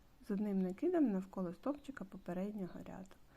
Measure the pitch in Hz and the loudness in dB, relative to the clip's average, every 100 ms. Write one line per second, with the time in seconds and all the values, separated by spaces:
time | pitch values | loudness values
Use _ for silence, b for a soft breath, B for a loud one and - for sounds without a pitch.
0 | - - - 196 208 196 185 185 330 349 | -20 -12 -2 0 2 2 2 2 4 6
1 | 269 190 190 - 180 175 262 285 - 269 | 6 4 -2 -4 -4 -2 -4 -4 -6 -10
2 | 190 190 - 180 202 214 175 175 - 180 | -10 -10 -6 -4 -2 -4 -6 -8 -10 -12
3 | 190 - - | -12 -16 -20